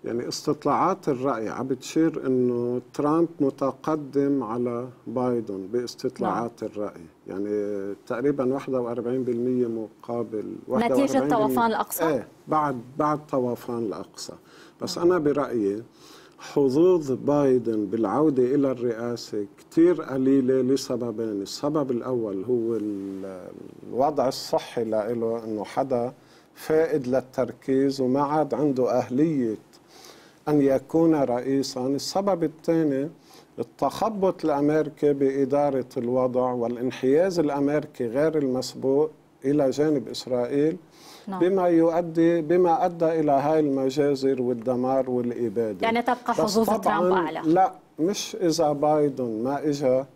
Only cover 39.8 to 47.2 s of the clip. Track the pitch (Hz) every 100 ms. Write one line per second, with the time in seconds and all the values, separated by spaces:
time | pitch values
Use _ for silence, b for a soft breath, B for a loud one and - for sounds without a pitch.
39.8 | 156 143 113 120 - 123 120 143 151 185
40.8 | - B B B - 190 175 190 180 165
41.8 | 165 165 175 160 165 170 151 180 175 160
42.8 | 180 170 165 165 151 139 143 156 151 135
43.8 | 135 139 143 135 135 131 123 120 113 123
44.8 | 127 135 131 123 120 113 120 101 113 92
45.8 | 226 233 240 247 - 233 214 202 220 220
46.8 | 175 160 180 185